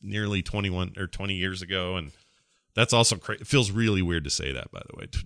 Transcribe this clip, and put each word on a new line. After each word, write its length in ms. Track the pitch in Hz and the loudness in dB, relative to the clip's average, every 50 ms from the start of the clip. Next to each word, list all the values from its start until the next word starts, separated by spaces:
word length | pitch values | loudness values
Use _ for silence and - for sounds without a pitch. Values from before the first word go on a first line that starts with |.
nearly 400 | - 98 101 107 104 104 104 95 | -10 -6 -4 -2 -2 0 0 0
twenty-one 520 | 90 - - 107 98 98 90 90 92 90 - 95 | -2 -2 -2 -2 -2 0 0 -2 -2 -4 -4 -6
or 100 | 95 87 | -6 -6
twenty 280 | - - 95 98 98 | -6 -6 -6 -4 -2
years 260 | 90 90 95 92 92 | -2 -2 -2 -2 -4
ago, 340 | 92 87 95 92 90 90 92 | -6 -4 -2 -2 -2 -2 -2
and 160 | 90 80 71 - _ _ _ _ _ _ _ _ _ _ _ _ | -4 -6 -8 -12 _ _ _ _ _ _ _ _ _ _ _ _
that's 160 | 110 117 - | 2 2 4
also 240 | - 117 117 - 113 | 6 6 6 6 4
cra-, 200 | 85 - - 107 | 0 -4 -8 -8
it 120 | - - - | -8 -2 2
feels 240 | 143 135 120 98 | 4 4 4 4
really 300 | 98 113 117 110 101 95 | 2 2 4 4 4 4
weird 240 | 92 87 85 82 73 | 4 4 2 0 0
to 40 | 67 | -2
say 220 | - - 73 69 | -2 -2 -2 -4
that, 180 | 65 62 - - | -4 -6 -8 -8
by 100 | - - - | -12 -14 -14
the 120 | - - - | -14 -14 -14
way. 60 | - - | -14 -6
T-, 100 | - - - | -6 -6 -6